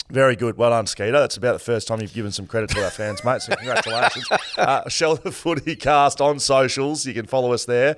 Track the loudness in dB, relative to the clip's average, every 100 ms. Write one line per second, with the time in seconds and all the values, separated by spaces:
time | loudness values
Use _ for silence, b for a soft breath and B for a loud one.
0 | -4 2 2 2 -2 2 2 2 0 -4
1 | 0 2 2 0 -2 0 -2 -4 -2 -6
2 | -6 -6 -6 -6 -4 -4 -2 -2 -2 -4
3 | -6 -4 -2 -2 -2 -4 -2 -2 -2 0
4 | 0 -2 -4 -4 -4 -2 0 0 -2 0
5 | 0 0 -4 -6 -2 -2 -4 -4 2 4
6 | 4 4 0 2 2 4 4 0 -2 -2
7 | -4 -6 -2 0 2 0 2 2 2